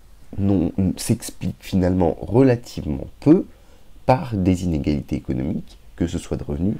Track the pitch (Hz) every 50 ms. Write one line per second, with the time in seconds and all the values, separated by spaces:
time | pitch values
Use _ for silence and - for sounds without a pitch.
0 | - - - - - - - - 98 98 101 90 80 82 - - 95 90 - -
1 | - - 113 - - - - - - - - - - - - 95 90 90 92 92
2 | 90 80 - - 60 85 95 120 135 131 120 - - - - - - 76 71 67
3 | 73 - - - - 143 160 190 - - - - - - - - - - - -
4 | - - 127 131 170 123 113 101 90 92 92 87 90 90 80 73 67 76 73 69
5 | - - 73 65 - - 67 62 65 78 - - - - - - - - - -
6 | 90 82 85 82 - - 76 65 - - 71 71 85 101 - -